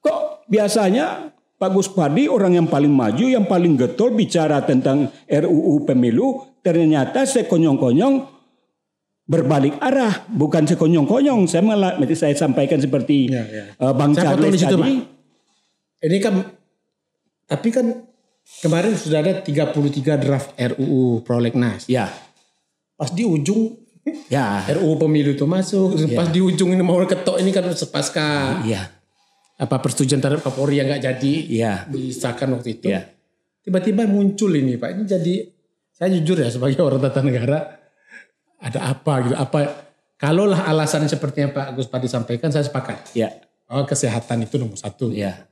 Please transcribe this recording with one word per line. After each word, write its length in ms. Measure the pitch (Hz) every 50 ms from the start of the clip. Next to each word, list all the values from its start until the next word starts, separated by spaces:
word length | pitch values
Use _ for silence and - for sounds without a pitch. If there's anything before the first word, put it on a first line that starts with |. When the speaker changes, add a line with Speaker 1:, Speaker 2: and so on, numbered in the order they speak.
| _
Speaker 1:
kok 160 | 302 - - - - - - _ -
biasanya 800 | 208 214 208 202 202 226 202 185 196 254 311 - - - 320 - _ _ _ _ _
Pak 160 | _ 180 190
Gus 160 | 190 196 190
Pardi 400 | 190 - 185 160 139 147 226 285
orang 320 | 302 269 226 196 180 180 175
yang 80 | 170
paling 240 | 160 151 139 147 147
maju, 340 | 147 135 120 107 104 135 233
yang 220 | 262 262 233 202
paling 320 | 165 196 180 175 175 151 123
getol 320 | 127 120 - - 220 254
bicara 480 | 220 214 196 - - 170 156 156 151 143 -
tentang 400 | - 139 127 127 139 135 147 143 - - - _ -
R 160 | - 151 151
U 320 | - 170 147 - 180 147 147
U 80 | -
pemilu, 560 | - 135 127 123 120 113 151 240 269 247 - - - _ _
ternyata 640 | _ 185 165 170 170 156 156 143 131 - - - 269
sekonyong-konyong 1120 | 262 - 240 - - 190 165 165 156 135 - 135 123 117 151 220 269 277 262 262 - - _ _ _ _ _ _ _ _ _ _ _ _ _ _ _ _ _ _
berbalik 540 | - 151 165 139 131 156 143 135 143 147 -
arah, 480 | - 262 269 269 254 220 190 - -
bukan 400 | - 226 160 147 151 - 165 151
sekonyong-konyong." 800 | 143 175 - 170 156 170 160 143 - 208 262 277 294 262 220 185
Saya 160 | 160 - 165 190
malah, 320 | 220 214 208 190 180 -
nanti 240 | - 139 123 160 160
saya 160 | 165 147 143
sampaikan 420 | - 170 139 123 156 139 139 165 143 135
seperti, 480 | 139 139 139 117 - 147 139 131 120
Speaker 2:
Ya, 160 | 131 123 113
ya. 180 | 107 107 107 104 -
Speaker 1:
eh, 220 | - _ 127 131 135
Bang 160 | - 147 143
Speaker 2:
Saya 240 | 147 170 185 147 139
potong 160 | 139 160 156
Speaker 1:
Charles 20 | 190
Speaker 2:
di 60 | 170
situ, 160 | 180 170 196
Speaker 1:
tadi. 80 | 170 -
Speaker 2:
Pak. 300 | - 135 127 - - - _ _ _ _ _ _ _ _ _ _ _ _ _ _ _ _ _ -
Ini 120 | 156 180 196
kan, 160 | 202 226 196 185 190 - - _ _ _ _ _ _ _ _ _ _ _ _ _ _ _ _ _ _
tapi 220 | _ 147 139 - 233
kan 140 | 226 262 233 226 - - - _ _ _ _ _ _ _ _ _ - -
kemarin 320 | - 160 160 165 185 220 214
sudah 320 | - - 156 156 151 151
ada 80 | 185 185 -
tiga 300 | - - 147 147 151 143
puluh 180 | - 151 143 143
tiga 300 | 143 147 131 156 151 139
draft 340 | 127 135 139 131 135 - - -
R 160 | 120 120 -
U 80 | - 131
U 160 | 151 147 127 127 123 117 113 117
prolegnas. 640 | - 123 120 120 117 110 131 123 117 98 95 -
Speaker 1:
Ya. 240 | - 123 123 101 85 - - - _ _ _ _ _ _ _ _ _ _ _ _ _ _
Speaker 2:
Pas 160 | _ 151 131
di 160 | 175 175 240
ujung 580 | 220 165 151 139 165 202 226 226 220 - - _ _ _ _ _ 302 - - - -
Speaker 1:
Ya. 320 | 127 139 127 104 101 98 95 -
Speaker 2:
R 100 | 147 170 196
U 80 | 156 156
U 80 | 147
pemilu 320 | 160 156 156 151 143 143 139
itu 160 | 143 143 151
masuk, 480 | 175 190 190 190 208 196 190 185 196
Speaker 1:
Ya. 160 | 156 156 151 117
Speaker 2:
pas 160 | 156 170 165
di 80 | 160
ujung 320 | 180 190 180 175 151 190 175
ini 120 | 185 185 180
mau 160 | 180 180 175 185
ketok 380 | 185 185 180 - 185 - -
ini 80 | 180 190
kan 160 | 185 196 180 180 170
sepasca. 880 | - 160 - - 147 143 - - 165 151 151 147 143 139 131 131 -
Speaker 1:
Iya. 240 | 117 110 110 98 95 95 _ _ _ _ _ _ _ _ _ _ _ _ _
Speaker 2:
Apa 240 | _ - 110 135 127
persetujuan 400 | - 131 - - 143 127 147 135
terhadap 240 | 131 139 143 - -
Kapolri 320 | 135 127 131 139 147 139
yang 140 | 143 135 135
nggak 120 | 147 139 127
jadi 300 | 131 123 117 135 139 147 165 - -
Speaker 1:
Iya. 240 | 120 113 117 113 98 92 95 -
Speaker 2:
disahkan 640 | 135 135 127 131 - - - 123 117 - 139 135 127
waktu 240 | 120 - 120 107
itu. 160 | - - 98 98
Speaker 1:
Iya. 160 | 92 - - _ _ _ _ _ _ _ _ _ _ _
Speaker 2:
Tiba-tiba 400 | 196 185 185 185 220 202 208 233
muncul 480 | 208 202 202 202 196 202 - 220 196 170
ini, 240 | 147 135 131 123
Pak. 120 | 120 123 - 180
Ini 100 | 190 214 190
jadi, 240 | 196 180 156 175 185 208 - - _ _ _ _ _ _ _ _
saya 240 | _ _ 170 190 190
jujur 240 | 175 156 156 185
ya 160 | 165 131 117 113
sebagai 240 | 123 127 139 135 139 175
orang 160 | 139 131 131
tata 240 | 131 135 117 139 131
negara, 560 | 143 123 120 113 123 147 156 147 - - _ _ _ _ _ _ _ - - - _ _ _ _ _ _ _
ada 320 | - 123 117 135 - 123 135
apa 200 | - - 160 143 127 123
gitu? 80 | 120 123
Apa, 260 | 135 139 - - 151 143 135 - - - _ _ _ _ _ _ _
kalaulah 480 | - 143 160 175 208 208 190 156 - 160
alasan 400 | 156 156 151 147 - 151 151 143
seperti 320 | 151 131 - 139 - 151
yang 100 | 143 139 139
Pak 180 | 139 139 135 123
Gus 160 | 131 131 -
Padi 160 | - 127 127
sampaikan, 480 | 120 - 120 113 - 120 - - 160 139
saya 80 | 151
sepakat. 560 | 143 135 - 135 - - 101 - - - -
Speaker 1:
Iya. 240 | 120 110 110 - - _ _ _ _ _
Speaker 2:
Bahwa 240 | _ 123 139 143 139
kesehatan 560 | 143 - - 120 107 117 - - 123 117 113
itu 160 | 110 - 123
nomor 160 | 123 110 98
satu. 320 | - - 104 - _ 131 135
Speaker 1:
Iya. 400 | 123 107 101 98 90 - - _